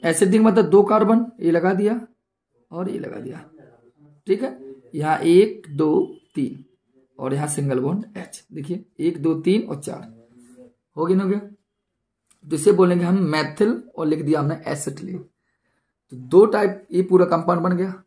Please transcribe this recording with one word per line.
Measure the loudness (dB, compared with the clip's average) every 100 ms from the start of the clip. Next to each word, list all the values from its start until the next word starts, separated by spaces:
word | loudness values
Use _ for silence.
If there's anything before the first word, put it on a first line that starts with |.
acetylene | -2 2 2 4
मतलब | 4 4 6
दो | 6
carbon, | 6 2 4 2 0 -4
ये | 0
लगा | 0 0
दिया | 0 -2 -2 -10 _ _ _ _ _ _
और | -10 -8
ये | -8
लगा | -10 -12
दिया, | -14 -16 -20 _ -20 _ _ _ _ _ -4
ठीक | -2
है। | -2 -10 -20 -20 _ -6
यहाँ | -4 0
एक, | 4 6 6 0 -14
दो, | -2 0 2 0 -8 _ -6
तीन | -6 -8 -20 _ _ _ _ -10
और | -6
यहाँ | -4 -4
single | -4 -2 -2
bond | -2 -4 -8 -16
H। | -18 -18 _
देखिए, | -16 -10 -10 -10 _
एक, | -4 -2
दो, | -2 0
तीन | 0 0 -2
और | -10
चार, | -10 -14 -16 -20 _ _ _ -20 -20 _ _ -8
हो | 0
गया, | 0
हो | 0
गया। | -4
तो | -6 -20 _ _ _ _ _ _ _ _ -10 0
इसे | 2
बोलेंगे | 4 4 2 0
हम | 0 0
methyl | -2 -4 0 0 0 -8 -8
और | -4
लिख | -2
दिया | 0 0
हमने | 0 -4 -6
acetylene। | -8 -8 -10 -12 -14
तो | -16 _ _ _ _ _ _ _ _ -20
दो | 2 6 6
type, | 4 -2 -4 -6
ये | -4
पूरा | 2 4 4
कंपाउंड | 0 0 -2
बन | 0 -2
गया। | -4 -8